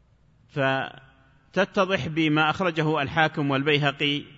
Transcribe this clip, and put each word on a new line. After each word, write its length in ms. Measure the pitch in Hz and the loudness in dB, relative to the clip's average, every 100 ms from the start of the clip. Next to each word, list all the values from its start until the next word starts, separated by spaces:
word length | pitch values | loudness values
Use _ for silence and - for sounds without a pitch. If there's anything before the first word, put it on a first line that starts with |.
| _ _ _ _ _ | _ _ _ _ _
فتتضح 1600 | 147 135 135 95 - - _ _ _ _ 180 196 208 185 185 165 | -2 0 0 -4 -12 -20 _ _ _ _ -2 0 0 0 0 -2
بما 420 | 156 156 151 156 | 0 2 2 2
أخرجه 520 | 156 185 160 156 156 | 0 -2 0 0 0
الحاكم 480 | 139 160 156 160 143 | -2 0 0 0 -2
والبيهقي 720 | 135 147 147 143 139 147 143 - | 0 2 2 2 0 -2 -4 -8